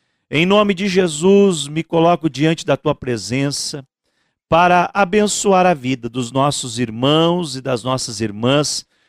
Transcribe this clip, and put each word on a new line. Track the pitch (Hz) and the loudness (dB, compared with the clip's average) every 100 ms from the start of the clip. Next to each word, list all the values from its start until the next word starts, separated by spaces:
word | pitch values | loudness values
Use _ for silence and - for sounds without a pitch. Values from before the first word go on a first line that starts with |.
| _ _ - | _ _ -6
em | 139 180 | -2 2
nome | 202 208 | 2 2
de | 180 202 | 0 0
Jesus, | 185 175 147 185 202 202 160 143 | 0 0 0 4 6 4 2 -4
me | 151 | -6
coloco | - 165 165 175 160 | -2 2 2 2 -2
diante | 127 160 165 - | 0 0 0 -2
da | 139 | -2
tua | 151 - | -2 -4
presença | 127 117 92 131 143 135 - 147 131 _ _ _ _ _ - | -4 -6 -4 -4 -2 -4 -8 -12 -16 _ _ _ _ _ 0
para | 160 180 175 175 | 2 4 4 2
abençoar | 202 185 208 208 - 202 185 180 | -2 0 2 0 0 2 4 2
a | |
vida | 156 123 131 117 | 0 -2 -4 -4
dos | 123 117 | -6 -4
nossos | 131 143 - 127 113 | 0 0 -2 -6 -4
irmãos | 117 110 135 156 170 175 160 131 | -6 -2 2 2 2 0 -4 -8
e | |
das | 131 120 | -6 -4
nossas | 123 131 - 104 | -4 -4 -6 -6
irmãs, | 110 101 123 143 143 - - _ | -6 -2 0 0 0 -6 -12 _